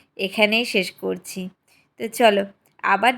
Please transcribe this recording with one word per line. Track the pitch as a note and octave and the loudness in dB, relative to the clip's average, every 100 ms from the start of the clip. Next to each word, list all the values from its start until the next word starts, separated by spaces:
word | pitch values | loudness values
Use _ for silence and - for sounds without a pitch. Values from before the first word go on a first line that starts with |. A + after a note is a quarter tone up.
| _ - | _ -8
এখানেই | F#3+ G3+ G#3 A3 | -6 0 2 2
শেষ | A#3+ G#3 F3+ | 0 -2 -2
করছি। | - F#3+ F#3 - F#3+ F#3 _ _ _ _ _ | -6 -8 -8 -10 -12 -12 _ _ _ _ _
তো | A3+ | -12
চলো, | - A3+ G3+ G3+ _ _ _ | 2 4 4 -2 _ _ _
আবার | - G3 A3+ | 0 2 2